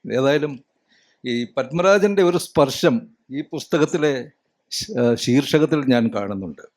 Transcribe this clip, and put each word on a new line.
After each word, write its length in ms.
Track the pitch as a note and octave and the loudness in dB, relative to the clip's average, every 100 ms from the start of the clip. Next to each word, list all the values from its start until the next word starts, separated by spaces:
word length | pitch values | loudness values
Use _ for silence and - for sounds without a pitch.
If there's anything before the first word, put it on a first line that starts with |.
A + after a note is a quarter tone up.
| - A#2+ | -4 0
ഏതായാലും 360 | C3+ D3 D3 C3 _ _ _ _ _ _ B2+ | 2 0 -2 -8 _ _ _ _ _ _ -6
ഈ 20 | A#2+ A#2+ - | -6 -4 -6
പത്മരാജൻ്റെ 640 | B2 E3 F#3 G3+ G3+ G3+ F3 | -4 0 2 4 2 2 2
ഒരു 100 | E3+ - | 0 -2
സ്പർശം 480 | - C#3 - E3+ A#2 - _ _ C3+ | 0 0 2 0 0 -4 _ _ -12
ഈ 40 | D3+ | -8
പുസ്തകത്തിലെ 640 | D3+ - D#3+ D#3 E3+ D3+ C3+ A#2+ _ _ _ _ - | -10 -4 0 0 0 0 -2 -8 _ _ _ _ -10
ശ-, 120 | - D#3+ | -6 0
ഏഹ്, 140 | A#2+ A#2 - | 0 2 2
ശീർഷകത്തിൽ 540 | B2+ C#3 D3+ D#3 D#3 C3 | 2 2 2 2 0 2
ഞാൻ 100 | A#2+ A2+ A2 | 2 2 -2
കാണുന്നുണ്ട്. 480 | G2+ G2 F2+ C#2+ - | -6 -6 -8 -14 -20